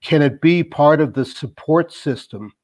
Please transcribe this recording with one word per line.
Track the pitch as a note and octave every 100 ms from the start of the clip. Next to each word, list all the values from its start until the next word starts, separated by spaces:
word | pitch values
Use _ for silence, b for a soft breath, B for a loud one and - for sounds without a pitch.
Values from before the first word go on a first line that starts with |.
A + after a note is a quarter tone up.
Can | - D#3
it | C#3+ C#3
be | D#3+ F3
part | E3 - D3 D3+
of | D3+
the | A#2+
support | B2+ - C3 - - D#3 E3+
system? | - - B2+ - G#2+ G#2 _